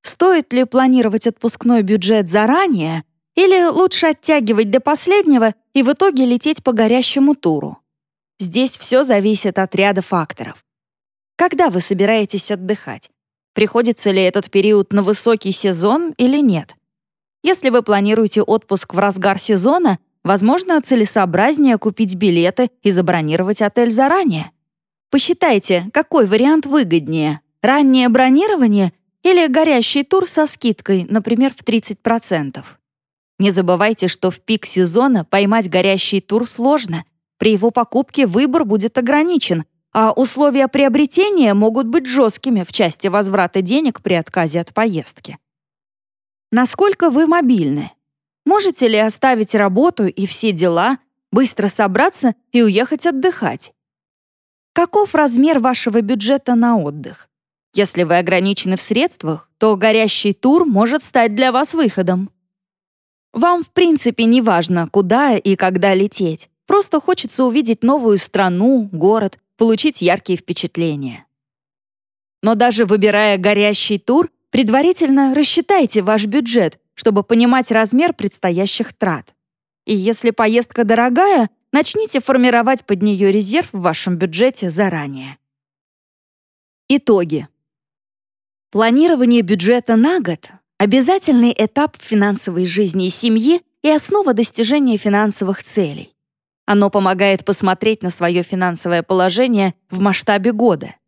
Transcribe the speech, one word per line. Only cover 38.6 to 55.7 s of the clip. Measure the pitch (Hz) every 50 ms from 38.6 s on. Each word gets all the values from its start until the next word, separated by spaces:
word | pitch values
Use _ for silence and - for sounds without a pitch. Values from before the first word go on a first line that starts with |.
| 302
будет | 202 214 208 190 226 _ 262
ограничен, | 240 233 285 294 311 349 359 269 - - 175 165 156 _ _ _ _ _
а | _ 220 220 226
условия | - - 262 233 - 254 294 285 247 277 269
приобретения | 262 - 277 277 269 226 294 302 262 - 349 381 415 403 349 262 214 196
могут | 202 214 220 220 247 269
быть | 226 240 339 262
жёсткими | 254 247 277 254 220 - - - 269 240 196 175
в | -
части | - - 202 165 - - -
возврата | 196 180 202 202 196 190 196 180 175 - 196
денег | 190 175 240 294 320 277 - - _
при | 190 180
отказе | 170 160 - - 185 165 156 147 170
от | 170 - -
поездки. | 214 220 226 185 156 - - - - - - - _ _ _ _ _ _ _ _ _ _ _ _ _ _ _ _ _ _ _ _ _ _ _
Насколько | - 233 254 247 - - 381 403 392 _ 339 330
вы | 240 285 330
мобильны? | 302 330 349 311 247 254 196 160 139 139 147 151 185 _ _ _ _ _ _ _ _ _ _ _
Можете | 294 381 427 392 381 277 - 254
ли | 226 220
оставить | 208 214 220 208 - - 269 254 220 214 - -
работу | 214 202 196 185 220 285 349 - - 208
и | 180 - - 196
все | 190 - - 226 220
дела, | 190 156 180 175 170 170 185 240 269 - _ _ _ _ _ _
быстро | - 220 269 226 - - 202
собраться | 202 - - 214 196 180 240 285 381 - - - 247 208 _ _ _
и | - 240
уехать | 233 214 185 - 262 247 311 - -
отдыхать? | 339 269 262 262 370 339 - 220 147 117 - - - _ _ _ _ _ _ _ _ _ _ _ _ _ _ _ _ _ _ _ _ _
Каков | 339 349 - - 415 415 392 -
размер | 320 302 277 233 247 277 320 320
вашего | 269 226 262